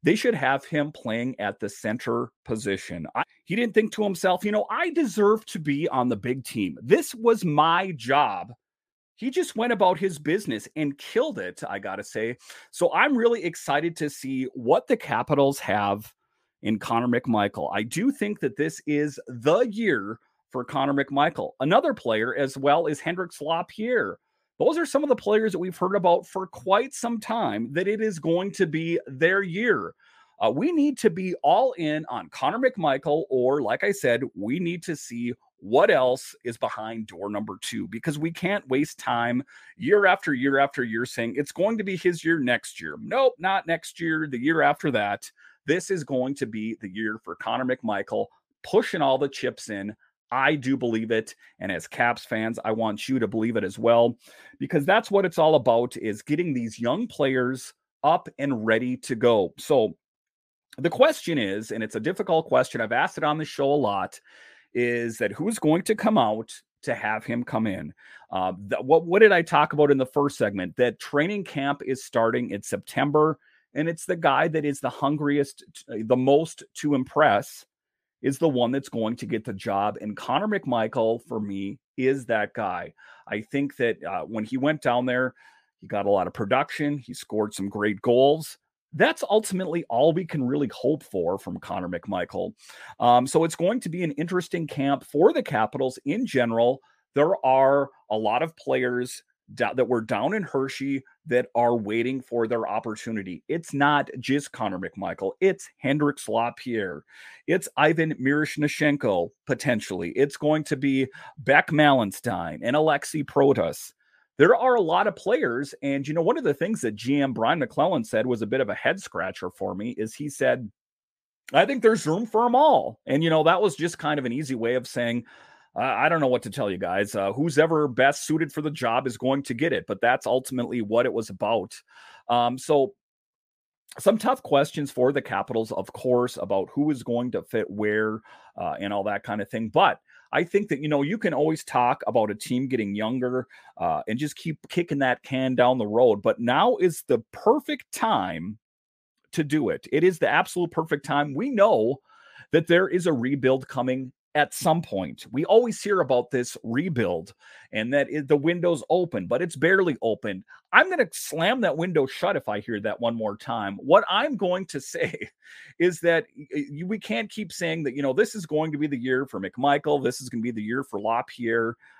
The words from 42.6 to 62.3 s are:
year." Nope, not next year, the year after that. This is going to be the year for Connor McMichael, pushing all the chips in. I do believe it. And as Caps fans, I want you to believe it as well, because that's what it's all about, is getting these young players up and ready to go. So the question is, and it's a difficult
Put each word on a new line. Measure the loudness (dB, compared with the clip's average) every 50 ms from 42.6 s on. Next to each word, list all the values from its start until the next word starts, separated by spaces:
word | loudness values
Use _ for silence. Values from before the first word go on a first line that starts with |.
| -2 -10 -14 -12
year." | -12 -12 -12 -12
Nope, | -8 -4 0 2 2 2 2 0
not | -2 -2 0 0 0
next | -2 -4 -4 -4 -12 -10 -6
year, | -4 -4 -2 -2 -4 -4
the | -6 -2
year | 0 0 2 4
after | 4 4 2 2 -2 0
that. | 0 0 0 0 -2 -4 -8 -16 -20 _ -20 -20 _ _ _
This | -2 -2 -2 0 -2
is | -4 -4 -2
going | -4 -2 -2 -2 -2 -4
to | -6 -6
be | -6 -6 -6 -6 -6 -8 -8
the | -12 -12
year | -8 -6 -4 -4 -6 -6 -10
for | -14 -14
Connor | -8 -6 -4 -4 -2 -2
McMichael, | -2 -4 -4 -4 -4 -4 -4 -4 -4 -4 -4 -4 -6 _ _ _ _ _ _
pushing | -8 0 0 0 0 0 -2 0
all | 2 2 2
the | 2 0 -4
chips | -4 -6 -6 -6 -6 -8 -12 -10
in. | -8 -8 -8 -8 -10 -12 _ _ _ _ _ _
I | -2 2 2 2 2
do | 2 0 -2 -2
believe | 0 0 -2 0 -2 -2 0
it. | -2 -2 -2 -6 -14 _ _ _ _ _
And | -8 -6
as | -6 -6 -8
Caps | -10 -2 0 0 0 0 -2 -6
fans, | -6 -4 -4 -4 -4 -6 -4
I | -4 -4
want | -2 -2 -2 -4 -4 -6 -4 -4
you | -2 -2
to | -2 -2
believe | -2 -2 -2 0 0
it | -2 -4
as | -4 -6 0
well, | 2 4 6 6 6 4 2 -4 _ -20 -20 -20 -20 -20 -10 _
because | -6 -2 0 0 2
that's | 4 2 2 2 2
what | 2 2 2
it's | 2 2 4
all | 4 6 6
about, | 6 6 4 4 4 2 0 -4
is | -6 -6 -6 -6 -6
getting | -4 -4 -2 -2 -2 -2
these | -2 -4 -4 -6 -6 -4
young | -2 -2 -2 -2 -4
players | -8 -2 -2 0 2 2 0 0 0 -2 -6 -10 -16 -20 _ _ _ _ _
up | 2 2 2 2 0 -8 -8 -6
and | -4 -2 -2 -2 2
ready | 2 2 2 2 -2 -4 -6
to | -4 -6 -2
go. | 2 4 4 6 4 2 0 -4
So | -12 -2 2 2 4 4 2 -2 -10 _ _ _ _ _ _ _ _ _ _ _ _ _ _ -10
the | -4 -4 -4
question | 4 4 4 4 4 0 -4 -4 -2 -2
is, | -2 -2 -4 -6 -6 -6
and | -6 -6
it's | -6 -6 -6
a | -4
difficult | -4 -4 -4 -4 -2 0